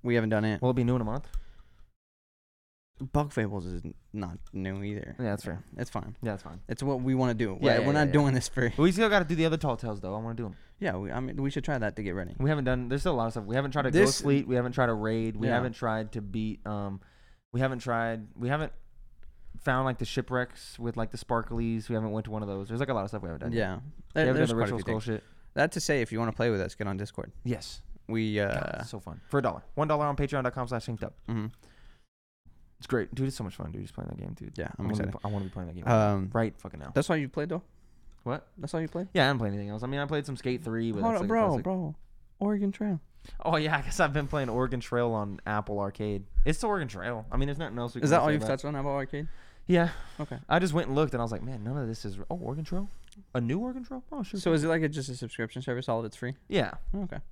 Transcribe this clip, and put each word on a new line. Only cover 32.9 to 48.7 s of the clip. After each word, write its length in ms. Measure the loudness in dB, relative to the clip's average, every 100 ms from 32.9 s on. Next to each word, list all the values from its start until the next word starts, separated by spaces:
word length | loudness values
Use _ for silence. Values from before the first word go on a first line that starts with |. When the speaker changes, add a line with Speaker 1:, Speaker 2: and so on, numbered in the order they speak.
| 0 0 -2
Speaker 2:
Dude, 120 | -4
it's 80 | -4
so 80 | -10
much 100 | -8
fun, 160 | -10
dude, 100 | -8
just 100 | -10
playing 160 | -10 -10
that 100 | -8
game, 140 | -10
dude. 240 | -10 -12 -8
Speaker 1:
Yeah, 100 | -8 -4
I'm 100 | -4
Speaker 2:
I 20 |
wanna 0 |
be 40 | -2 -4
Speaker 1:
excited. 60 |
Speaker 2:
pl-, 80 | -4
I 40 | -4
wanna 120 | -4 -4
be 60 |
playing 160 | -8 -10
that 60 | -6
game 120 | 2
Speaker 1:
Um, 420 | 4 4 2 0
Speaker 2:
right 200 | 0 -2 -4
fucking 240 | -14 -12
now. 100 | -2
Speaker 1:
that's 160 | 0 2
all 60 | 0
you 140 | 0
played, 180 | -4 -4
though? 140 | -4 -8 -20 -20 -20 -20 -10
Speaker 2:
What? 220 | -6 -6 -8 -12
Speaker 1:
That's 160 | -6
all 80 | -4
you 80 | -4
played? 180 | -6 0
Speaker 2:
Yeah, 100 | 4
I 40 | 4
haven't 120 | 4
played 140 | 0
anything 160 | -2 -6
else. 140 | -6
I 40 | -4
mean, 140 | -4
I 40 | 0
played 200 | -2 -2
some 100 | -4
Skate 300 | -2 -2 -2
three, 260 | -2 0
but 100 | 0
Speaker 1:
Hold 120 | 0
Speaker 2:
that's 80 | 0
Speaker 1:
up, 0 |
Speaker 2:
like 60 | 2
a 20 |
Speaker 1:
bro, 180 | 4 4
Speaker 2:
classic. 160 | 2
Speaker 1:
bro. 320 | 0 -2 -4 -8 -16 -20 -20 -2
Oregon 340 | 0 2 0
Trail. 260 | 0 -2 -2 -6 -20 -12 -4 0
Speaker 2:
Oh, 100 | 2
yeah, 220 | 2 2
I 40 |
guess 180 | 0 4
I've 100 | 4
been 160 | 4 0
playing 220 | 0 2
Oregon 320 | 2 2 0
Trail 300 | 0 2 2
on 260 | 2 -2 -6 -2
Apple 320 | -2 0 -2
Arcade. 460 | -2 -2 -2 -2 2 6
It's 160 | 8 6
the 80 | 2
Oregon 220 | 0 -2
Trail. 360 | -4 -6 -6 -2
I 60 | 0
mean, 100 | 2
there's 100 | 0
nothing 200 | -4 -4
else 160 | -4 0
we 40 |
Speaker 1:
Is 80 | 6
Speaker 2:
can 0 |
Speaker 1:
that 60 | 6
Speaker 2:
really 40 |
Speaker 1:
all 40 | 6
Speaker 2:
say 60 |
Speaker 1:
you've 80 | 4
Speaker 2:
about 80 | 2
it. 60 | 0
Speaker 1:
touched 80 |
on 100 | -2